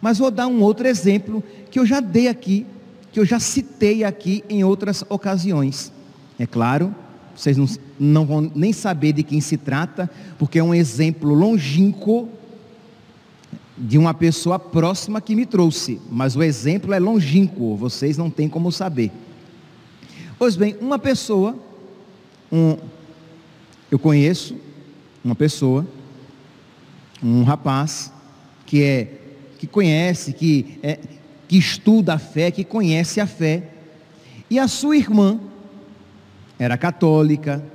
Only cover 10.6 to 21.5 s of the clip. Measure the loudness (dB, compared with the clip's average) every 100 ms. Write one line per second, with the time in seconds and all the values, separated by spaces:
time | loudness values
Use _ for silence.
10.6 | 2 2 2 0 -2 0 2 4 4 2
11.6 | 0 2 2 2 0 -2 -2 -14 -20 -20
12.6 | -20 -20 -20 -20 -20 -20 _ _ _ -20
13.6 | -20 -12 2 4 4 4 0 0 -2 -4
14.6 | -2 0 0 -2 -6 -8 -2 -2 0 2
15.6 | 2 2 -6 -10 -6 -2 -2 0 0 0
16.6 | -2 -2 -2 0 2 2 2 2 2 0
17.6 | -4 -4 -6 -4 -4 -2 -4 -2 -4 -2
18.6 | -4 -4 -6 -2 -4 -4 -20 -20 -20 -20
19.6 | -20 -20 -20 -20 -20 -20 -20 -2 -2 0
20.6 | -2 -2 -4 -4 -2 -2 0 0 0